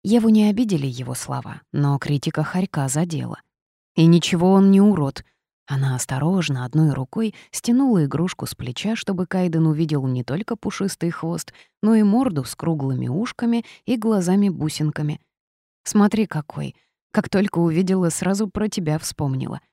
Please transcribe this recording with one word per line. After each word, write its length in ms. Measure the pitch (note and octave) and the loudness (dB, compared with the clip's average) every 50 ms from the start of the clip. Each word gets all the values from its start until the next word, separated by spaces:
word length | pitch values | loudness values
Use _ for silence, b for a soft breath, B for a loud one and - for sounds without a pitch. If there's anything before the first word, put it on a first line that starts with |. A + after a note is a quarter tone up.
| _ F#3 | _ 2
Еву 200 | A3 A#3+ A3 A3+ | 2 4 4 6
не 200 | A3 G#3+ G#3+ G#3 | 6 6 4 4
обидели 380 | G3+ G#3 B3+ G#3+ F#3+ D3 C#3 | 2 0 0 0 0 -2 -2
его 280 | C3+ A#2+ B2 B2+ B2 B2+ | -4 -6 -8 -10 -10 -10
слова, 480 | - - - C3 C3 - - A2+ - _ _ | -10 -8 -8 -8 -8 -8 -10 -16 -18 _ _
но 260 | - C#3+ C#3+ C#3+ C#3+ C3 | -2 0 0 0 0 -2
критика 460 | - - D3 C#3 - D#3+ - - D#3 | -2 -2 -2 -2 -2 -4 -4 -4 -4
хорька 420 | - - F3+ F#3+ - - D#3 C3+ | -2 -2 -4 -4 -2 -4 -4 -4
задела. 540 | C3+ C3+ D3+ F3 F3 E3 C3+ B2 A2+ A2 - _ _ _ _ _ _ _ _ _ _ _ | -2 -2 -2 -2 -2 -4 -6 -6 -8 -10 -14 _ _ _ _ _ _ _ _ _ _ _
«И 100 | - D#3+ | 4 6
ничего 460 | E3 E3+ E3+ D#3 - F#3 E3 E3+ F#3 | 8 8 6 4 2 0 2 4 6
он 180 | G3 G3 G3 G3 | 6 6 6 8
не 100 | G3 F#3+ | 8 8
урод». 440 | G3 G#3+ G3+ E3 C#3+ C3+ - - - _ _ _ _ _ _ _ _ | 6 6 4 2 0 -2 -4 -10 -20 _ _ _ _ _ _ _ _
Она 300 | - C#3 C3+ C3+ C3+ B2+ | -4 -2 0 0 0 -2
осторожно 680 | B2 - - C3 C3 C#3 E3 F#3+ F#3+ D#3+ C#3+ C#3 B2+ B2 | -2 -4 -4 -4 -2 0 0 0 0 0 -2 -4 -4 -6
одной 280 | B2 - D3+ D#3+ D3+ | -2 0 2 2 2
рукой 420 | C3+ C3 C3 - - G#3+ A3+ G#3+ B B B B | 2 -2 -6 -6 -4 -4 -4 -4 B B B B
стянула 540 | - - - A#3+ A#3+ B3+ C#4 C4 A3+ F3+ D3+ | -14 -6 0 2 2 4 4 4 4 2 2
игрушку 420 | C3+ C#3 C#3+ E3+ F3+ - - C#3 | 0 0 -2 -2 -2 -4 -8 -10
с 80 | - - | -10 -10
плеча, 400 | - - - A#2+ - - G#3 A3+ | -10 -10 -10 -10 -6 -4 -4 -4
чтобы 320 | A3 - - G3 F3 F#3 | -4 -4 -6 -4 -4 -4
Кайден 400 | - - F#3 F3+ F3+ D#3+ D#3+ D#3+ | -4 -2 -2 -2 0 2 2 2
увидел 400 | D#3 D3+ D3+ E3 D3+ D3+ C#3+ C3 | 2 2 0 0 -2 -2 -2 -2
не 160 | C3 B2+ B2+ | -2 -2 -4
только 320 | A#2+ - C3 D3 A3 - A#3 | -4 -6 -6 -6 -6 -8 -8
пушистый 560 | - - G3 - - G3 G3 - _ E3 F3 | -6 -6 -8 -6 -4 -6 -6 -4 _ -6 -6
хвост, 420 | E3 - - E3 E3+ D#3+ - - b b b b b _ | -4 -4 -6 -6 -6 -8 -10 -14 b b b b b _
но 140 | - G#3+ A3+ | 2 4 4
и 80 | A3 G#3+ | 6 6
морду 400 | G3+ G3+ B3 C4+ B3+ E3+ C#3 B2+ | 4 4 2 2 0 -2 -4 -6
с 100 | - - | -6 -10
круглыми 540 | - - E3 E3 D3+ C3+ C3+ C3 B2 B2 B2 | -6 -4 -4 -2 -2 -2 -2 -2 -4 -4 -4
ушками 560 | B2+ F3 A#3 - - - A#3+ A#3 A#3 A#3 B B B B B | -4 -4 -4 -6 -6 -4 -2 -2 -2 -2 B B B B B
и 120 | - B3 | -4 -4
глазами-бусинками. 1200 | A#3 G#3+ A3+ A3 G3 F3 F3 F#3 G3+ G3+ G3 E3 C3+ D3 D#3 - - D#3 D3+ - - D3+ D3+ D#3 - _ _ _ _ _ _ _ _ _ _ _ _ | -2 0 0 0 2 2 2 2 2 2 2 0 -2 -6 -6 -4 -2 -2 -2 -2 -2 -4 -4 -6 -8 _ _ _ _ _ _ _ _ _ _ _ _
«Смотри 440 | _ - - G#3+ G3+ G#3 G#3+ G#3 A3 | _ -2 2 4 4 4 2 0 -2
какой! 500 | - - D#3 D3 - - D#3 - - - _ _ _ _ _ _ _ | -2 -4 -8 -8 -8 -10 -10 -10 -10 -12 _ _ _ _ _ _ _
Как 180 | - G#3+ - - | -4 -4 -2 0
только 300 | - G3 G#3 G3+ - E3+ | 0 0 0 0 0 0
увидела, 500 | E3+ E3+ D#3 E3 G3 F3+ F#3+ F#3 F3+ E3 | 0 2 2 0 0 0 0 0 0 -2
сразу 360 | - - - F3+ G3 G3 A3 | -2 -2 -2 -2 0 -2 -4
про 220 | F#3+ _ G#3 G#3+ G#3 | -4 _ -4 -4 -4
тебя 320 | - A3 F3 D3+ D3+ D#3+ | -4 -4 -2 -2 -2 -2
вспомнила». 600 | - - - - D3+ C#3 C3 C3 C3 A#2+ - D3 _ _ | -4 -8 -8 -4 -4 -2 -2 -4 -6 -8 -10 -12 _ _